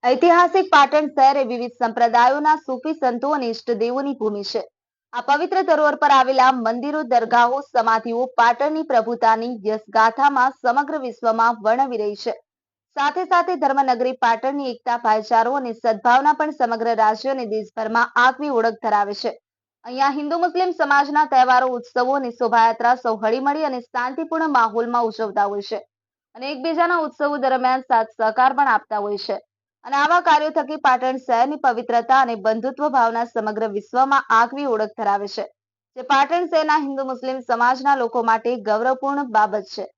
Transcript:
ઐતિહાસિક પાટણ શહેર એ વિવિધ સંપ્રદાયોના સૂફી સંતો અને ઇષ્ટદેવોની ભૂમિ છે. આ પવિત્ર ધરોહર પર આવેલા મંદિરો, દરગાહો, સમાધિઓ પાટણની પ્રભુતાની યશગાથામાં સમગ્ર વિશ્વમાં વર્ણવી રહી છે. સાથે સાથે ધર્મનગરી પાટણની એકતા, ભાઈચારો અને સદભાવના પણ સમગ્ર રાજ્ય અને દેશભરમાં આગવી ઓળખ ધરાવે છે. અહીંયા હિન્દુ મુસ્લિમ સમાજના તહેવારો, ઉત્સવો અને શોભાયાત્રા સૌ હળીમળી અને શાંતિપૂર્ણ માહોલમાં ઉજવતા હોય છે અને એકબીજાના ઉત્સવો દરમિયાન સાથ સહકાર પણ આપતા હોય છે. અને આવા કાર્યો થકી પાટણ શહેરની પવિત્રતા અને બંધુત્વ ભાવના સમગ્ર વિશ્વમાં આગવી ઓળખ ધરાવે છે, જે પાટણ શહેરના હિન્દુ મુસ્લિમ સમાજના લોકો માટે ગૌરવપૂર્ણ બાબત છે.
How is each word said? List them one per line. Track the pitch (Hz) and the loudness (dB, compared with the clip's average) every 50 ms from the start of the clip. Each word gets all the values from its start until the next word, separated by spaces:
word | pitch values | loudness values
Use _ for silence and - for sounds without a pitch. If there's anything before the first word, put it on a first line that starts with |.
| - | 2
ઐતિહાસિક | 247 262 254 - 349 339 339 359 349 359 392 381 370 | 0 2 4 4 6 6 6 4 4 4 2 2 4
પાટણ | - 294 285 269 294 302 302 294 | 6 4 6 6 4 0 0 0
શહેર | 302 285 262 269 277 | 2 4 4 4 6
એ | 285 269 | 4 -2
વિવિધ | 220 247 240 240 240 240 | -2 -4 -6 -6 -8 -6
સંપ્રદાયોના | _ 247 226 214 240 240 233 220 233 240 254 269 294 294 302 311 302 | _ -4 -4 0 0 0 2 4 4 4 4 4 2 2 0 0 0
સૂફી | _ - 262 247 - 311 320 | _ -8 -8 -6 -4 -6 -4
સંતો | 320 269 247 240 240 - 277 | -2 -2 -2 -2 -2 -2 -2
અને | 302 294 254 | -2 -2 -2
ઇષ્ટદેવોની | 233 226 226 - - 233 202 226 233 247 262 277 285 277 | -4 -6 -6 -4 -4 -2 -2 -2 -2 -2 -4 -4 -4 -6
ભૂમિ | 277 220 220 208 202 202 | -4 -4 -4 -4 -6 -8
છે. | - - 226 - - _ _ _ _ _ _ _ _ - | -6 -6 -8 -8 -8 _ _ _ _ _ _ _ _ -12
આ | 240 247 | -10 -2
પવિત્ર | - 285 294 339 359 370 381 | 0 0 0 0 -2 -2 -2
ધરોહર | 381 359 320 294 302 294 277 | 2 2 2 4 4 2 2
પર | - - 285 277 | 2 2 4 6
આવેલા | 269 262 254 269 262 254 262 262 | 4 4 4 4 4 4 4 4
મંદિરો, | 254 233 220 233 247 240 294 294 311 311 | 2 -2 -4 -4 -4 -6 -6 -4 -6 -2
દરગાહો, | 233 247 240 226 226 240 240 240 240 254 277 285 | 0 0 0 0 2 2 2 2 2 0 -4 -8
સમાધિઓ | _ _ 247 226 226 226 226 220 233 226 233 254 254 - | _ _ -2 0 2 0 0 -2 -4 -4 -4 -4 -4 0
પાટણની | - 233 233 240 233 277 302 311 311 320 | 2 2 2 2 2 -2 -2 -2 -4 -4
પ્રભુતાની | 320 269 233 214 226 240 233 233 226 226 220 226 240 254 214 190 | 0 0 0 0 0 -4 0 2 2 2 2 -2 -8 -8 -6 -4
યશગાથામાં | 214 214 220 - _ 202 220 220 233 226 269 269 285 285 262 247 269 269 | -4 -4 -4 -8 _ 2 2 2 2 2 2 0 2 2 2 0 0 -2
સમગ્ર | _ - 247 240 277 285 285 302 302 | _ -2 0 0 0 -2 -2 -6 -6
વિશ્વમાં | 262 247 233 _ - 233 220 226 226 233 240 220 | -6 -8 -10 _ -2 -2 0 2 2 0 0 0
વર્ણવી | 196 214 226 247 269 269 247 220 | 0 0 2 2 0 -2 -2 -4
રહી | 208 208 208 | -4 -6 -6
છે. | 196 - 233 - - _ _ _ _ _ _ _ _ _ _ _ | -6 -8 -8 -8 -8 _ _ _ _ _ _ _ _ _ _ _
સાથે | 285 277 294 285 359 370 | -2 -2 -2 -2 -4 -2
સાથે | 370 370 349 339 359 359 | 0 0 0 2 0 -2
ધર્મનગરી | 277 302 269 269 277 277 262 247 226 247 254 262 | -2 0 0 0 0 2 0 0 0 0 -4 -2
પાટણની | 254 - 233 233 220 240 262 277 285 277 254 | 0 0 0 0 0 -2 -4 -4 -4 -6 -6
એકતા, | 240 240 _ 247 240 240 | -8 -8 _ -4 -4 -2
ભાઈચારો | 240 226 214 220 214 - 240 226 226 240 262 | 0 0 0 0 0 0 2 2 2 2 -2
અને | 277 262 240 226 | -4 -4 -6 -10
સદભાવના | 226 - 240 220 202 - 240 240 262 285 302 302 | -4 -2 -2 -2 0 2 4 4 4 4 2 0
પણ | 294 311 311 302 | 2 -2 -6 -2
સમગ્ર | - 262 226 226 226 226 233 233 | -4 -2 -2 -2 -2 -2 -2 0
રાજ્ય | 220 220 214 226 220 - 262 | 2 2 0 0 -2 -4 -4
અને | 269 262 240 | -4 -4 -4
દેશભરમાં | 214 214 220 208 214 _ - 220 214 220 233 240 233 _ | -6 -6 -6 -6 -8 _ -8 -6 -2 0 -2 -2 0 _
આગવી | 240 240 262 262 262 294 294 269 | 2 2 2 2 0 -6 -2 0
ઓળખ | 233 220 233 226 226 | 0 0 0 -2 -2
ધરાવે | - 226 208 208 208 196 208 | -4 -2 0 2 0 0 -2
છે. | - - 226 - - _ _ _ _ _ _ _ _ _ | -2 -6 -8 -8 -8 _ _ _ _ _ _ _ _ _
અહીંયા | 233 247 262 269 285 262 | -14 -4 0 0 0 0
હિન્દુ | 294 294 294 330 339 | -2 -4 -4 -2 -2
મુસ્લિમ | 349 359 - 359 370 370 339 | -2 -2 0 0 -2 -2 0
સમાજના | - 320 277 277 285 285 277 294 294 302 | -2 0 2 4 2 2 2 2 0 0
તહેવારો, | 302 285 262 254 254 254 254 262 254 | 2 4 2 4 6 4 2 2 0
ઉત્સવો | 247 240 240 - _ 247 247 254 269 | -2 -6 -10 -6 _ -2 0 0 0
અને | 285 262 240 233 | -2 -2 -6 -6
શોભાયાત્રા | _ 247 226 220 233 226 226 226 226 233 233 254 | _ -2 2 4 4 4 4 2 0 0 0 0
સૌ | 247 - 240 220 | 2 0 -4 -4
હળીમળી | 208 226 220 226 262 269 285 285 311 311 294 | -2 -2 -2 -2 0 -2 -2 -2 -2 -4 -4
અને | 262 247 | -4 -6
શાંતિપૂર્ણ | 240 _ - 247 240 254 269 294 330 330 330 320 320 320 285 | -10 _ -6 -6 -6 -6 -6 -8 -8 -6 -4 -2 -2 0 2
માહોલમાં | 254 226 226 208 233 233 233 240 240 233 | 2 0 2 0 -4 -4 -2 -2 -2 -2
ઉજવતા | 226 214 - 226 208 190 214 202 | -2 -4 -4 -6 -4 -2 -2 -2
હોય | 202 202 202 202 - | -2 -2 -6 -8 -8
છે | 220 202 - _ _ _ _ _ _ _ _ _ _ | -10 -10 -10 _ _ _ _ _ _ _ _ _ _
અને | 226 254 277 | -12 -10 -10
એકબીજાના | 302 254 262 330 330 311 339 339 359 339 | -10 -6 -4 -4 0 0 0 0 0 -2
ઉત્સવો | 311 294 - _ 294 294 294 | -2 -4 -6 _ -4 -4 -2
દરમિયાન | 277 254 262 262 254 254 254 262 262 262 | -2 0 0 0 0 0 0 -2 -2 -2
સાથ | _ 254 226 226 226 _ | _ 0 0 0 -2 _
સહકાર | - 226 220 220 247 254 262 262 | -2 -2 -2 2 2 2 2 2
પણ | 254 285 254 226 | 2 2 2 2
આપતા | 208 - _ 214 208 202 | 0 -2 _ -6 -4 -4
હોય | 208 208 202 | -4 -6 -6
છે. | - - 202 - _ _ _ _ _ _ _ _ _ | -6 -6 -8 -8 _ _ _ _ _ _ _ _ _
અને | 240 277 | -4 -2
આવા | 277 294 311 339 359 | 0 2 2 2 2
કાર્યો | 349 349 311 302 302 311 | 4 4 2 2 2 0
થકી | 311 320 285 254 311 302 | -2 -2 -4 -4 -8 -2
પાટણ | - 277 254 247 254 254 262 269 | 0 0 2 2 0 -2 -4 -4
શહેરની | 262 - 247 226 247 277 302 285 | -4 -2 0 0 2 0 -2 -2
પવિત્રતા | - 269 240 220 240 240 233 233 233 240 262 | 0 0 0 0 -4 -2 -2 -2 2 2 2
અને | 269 269 233 233 208 | 2 2 2 -2 -2
બંધુત્વ | 190 220 220 226 220 262 - - 294 302 | -2 -2 -2 0 -4 -6 -6 -2 -4 0
ભાવના | 254 262 233 226 226 233 240 | 2 2 0 2 0 -2 -6
સમગ્ર | 240 _ 240 214 220 214 220 226 220 | -4 _ -6 -6 -4 -4 -4 -6 -4
વિશ્વમાં | 202 208 202 _ - 247 262 269 277 269 - _ | -6 -8 -10 _ 0 0 2 2 2 0 0 _
આગવી | 226 220 233 240 262 277 285 | 2 2 2 2 -2 -6 -4
ઓળખ | 277 233 214 214 208 214 | -2 -2 -2 -2 -6 -6
ધરાવે | - 226 202 202 202 208 | -6 -2 -2 -2 -2 -4
છે, | 202 - - - - _ _ _ _ _ _ _ _ _ | -6 -8 -10 -10 -12 _ _ _ _ _ _ _ _ _
જે | 254 262 | -16 -2
પાટણ | 254 277 269 285 277 330 349 359 | 0 2 2 2 2 0 -2 -2
શહેરના | 330 339 311 311 311 302 302 | 0 0 0 2 2 0 0
હિન્દુ | 294 277 277 269 269 | 0 -2 -6 -6 -6
મુસ્લિમ | 262 262 247 254 262 262 269 | -6 -8 -8 -6 -8 -8 -8
સમાજના | 254 - 247 233 240 240 262 262 262 285 285 | -4 -4 0 2 2 2 2 0 0 0 0
લોકો | 269 240 226 - 247 226 | 2 0 -2 -2 -2 0
માટે | 226 220 226 220 233 247 233 | 0 0 0 0 -2 -4 -4
ગૌરવપૂર્ણ | 202 214 208 214 233 254 262 262 269 277 285 285 285 247 | -2 -2 -2 0 0 -2 -2 -2 -2 -4 -4 -4 -6 0
બાબત | 214 214 214 202 190 214 196 - | 0 0 2 2 0 -6 -8 -8
છે. | - - 190 - _ | -12 -12 -12 -14 _